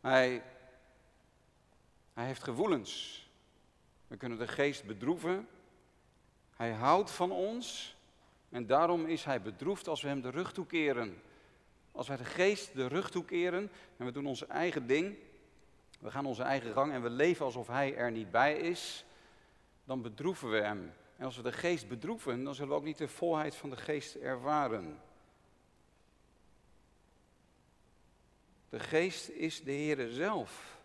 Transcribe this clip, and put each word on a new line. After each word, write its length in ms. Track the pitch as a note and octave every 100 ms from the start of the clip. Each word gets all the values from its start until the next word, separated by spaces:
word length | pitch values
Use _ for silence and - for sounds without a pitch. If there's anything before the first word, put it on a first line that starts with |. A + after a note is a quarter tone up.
Hij, 420 | C3 C3 B2+ B2 - - - - - - _ _ _ _ _ _ _ _ _ _ _
hij 140 | - A#2+
heeft 160 | C3
gevoelens. 800 | - A#2+ G#3 D3+ G2 - - - - _ _ _ _ _ _ _ -
We 100 | A2+
kunnen 220 | B2+ A#2
de 100 | A2+
Geest 360 | - C#3+ C#3
bedroeven. 640 | G2+ G#2+ A#2+ F3 D#3 F#3 A3+ - - _ _ _ _ _ _ _ _ -
Hij 160 | A#2
houdt 380 | A2 B2 E3+ G3
van 200 | - F3+
ons 680 | F#3 F#3+ A#3 A#3+ - - - - _ - _ _
en 180 | A#2+ A2+
daarom 400 | C3+ E3+ F3 D#3+
is 180 | D#3+
hij 180 | - B2+
bedroefd 460 | G2 F#2+ C#3+ G3+ -
als 140 | D3+
we 60 | C#3+
hem 120 | C#3
de 100 | B2
rug 220 | C3 F#3
toekeren. 680 | - E3+ E3+ D3+ B2+ A2 F2 - - - - _ _ _
Als 160 | - B2
wij 80 | C3+
de 80 |
Geest 500 | B2 - F#3 G#3 -
de 120 | C3 B2+
rug 240 | D3+ G3
toekeren 600 | F3+ E3+ F3+ F3 F3 G3+ - - -
en 80 |
we 80 | B2
doen 140 | B2 C#3+
ons 200 | B2 -
eigen 400 | C#3+ F3 D#3 A#2+
ding, 300 | C#3 F#3 G3+ - - - - - - - -
we 100 | A2
gaan 160 | C3 C#3
onze 160 | A2+
eigen 300 | B2+ C3+ A#2
gang 200 | A2 C#3+
en 100 | C3+
we 80 | A#2+
leven 340 | A#2+ D#3 E3+
alsof 220 | C#3 B2 A#2
hij 300 | B2 C#3 -
er 140 | A#2+
niet 200 | A2+ G#2+
bij 260 | G#2 C#3 D3+
is, 480 | E3 F3 - - - - - - _ - _ _
dan 180 | - C3
bedroeven 480 | A#2 A2 D#3 F#3 B2
we 100 | A2
hem. 320 | G#2 G#2 E2+ - - -
En 80 |
als 120 | C3 B2
we 60 |
de 100 | A#2+
Geest 360 | A#2 E3+ F3 A2
bedroeven, 560 | B2 C#3+ A3+ C#3+ B2
dan 100 | C3+
zullen 160 | C3 C#3
we 60 | D3
ook 80 |
niet 140 | D3 D3+
de 100 | D3
volheid 480 | - E3+ D#3+ D3+ -
van 140 | -
de 60 | C3
Geest 380 | - D3+ -
ervaren. 840 | C3 B2+ C3 B2+ D3+ C#3 A2 E2+ D2 - - - _ _ _ _ _ _ _ _ _ _ _ - - _ - _ _ _ _ _ _ _ _ _ _ _ _ - _ _ _ _ _ _
De 120 | A#2+
Geest 480 | - D#3 F3+ F3+ -
is 340 | - D#3+ -
de 100 | C3
Heere 380 | C#3 D3+ D3 A#2+
zelf. 680 | A#2+ F3 F3+ A2 - - -